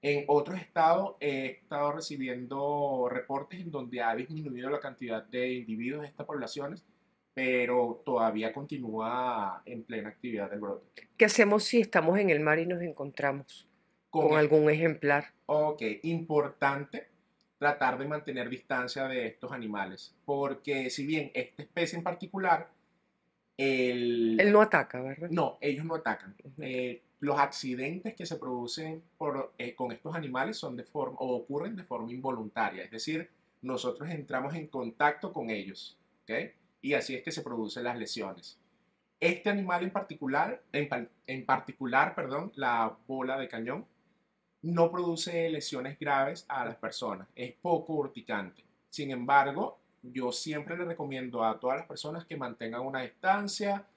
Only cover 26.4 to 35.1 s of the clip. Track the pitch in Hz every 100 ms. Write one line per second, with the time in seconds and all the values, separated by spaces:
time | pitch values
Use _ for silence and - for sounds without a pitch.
26.4 | - 135 147 127 127 120 _ _ 143 147
27.4 | 143 - 135 123 135 180 214 - 170 165
28.4 | 131 123 120 139 160 160 - _ 151 135
29.4 | 131 _ 120 - 127 117 156 165 147 127
30.4 | 139 214 147 123 127 147 131 - 131 123
31.4 | 120 143 175 214 - 120 113 123 135 123
32.4 | 110 117 104 92 90 113 131 160 - _
33.4 | _ _ 127 127 123 117 151 160 139 127
34.4 | 135 165 151 135 117 - 147